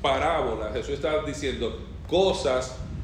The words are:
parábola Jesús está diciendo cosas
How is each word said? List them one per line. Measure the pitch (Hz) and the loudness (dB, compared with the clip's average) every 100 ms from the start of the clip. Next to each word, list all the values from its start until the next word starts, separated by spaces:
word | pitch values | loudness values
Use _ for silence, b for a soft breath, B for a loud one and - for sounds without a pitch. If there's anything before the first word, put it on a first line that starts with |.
parábola | 143 135 147 - 123 110 107 | 0 2 2 2 0 -2 -2
Jesús | 120 113 | -4 -4
está | 143 160 151 | -2 0 0
diciendo | 143 135 139 113 113 87 - - - | 0 -2 -4 -2 -4 -4 -10 -12 2
cosas | 170 190 - 143 127 127 - - - | 4 6 4 2 2 0 -8 -8 -6